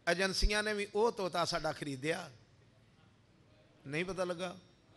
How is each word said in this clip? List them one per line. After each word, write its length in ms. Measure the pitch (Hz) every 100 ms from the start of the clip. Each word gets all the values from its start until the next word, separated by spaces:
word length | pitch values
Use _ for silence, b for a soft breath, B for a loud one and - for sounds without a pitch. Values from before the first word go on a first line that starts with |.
| -
ਏਜੰਸੀਆਂ 520 | 175 190 180 208 208
ਨੇ 100 | 214
ਵੀ 140 | 208 202 208
ਉਹ 160 | 233
ਤੋਤਾ 340 | 214 185 175 160
ਸਾਡਾ 260 | 170 156
ਖਰੀਦਿਆ, 600 | 147 151 135 143 185 165 120 - - - - - - - _ _ - - - - - 139
ਨਹੀਂ 180 | 147 180
ਪਤਾ 180 | 175
ਲੱਗਾ, 340 | 180 175 180 185 - - _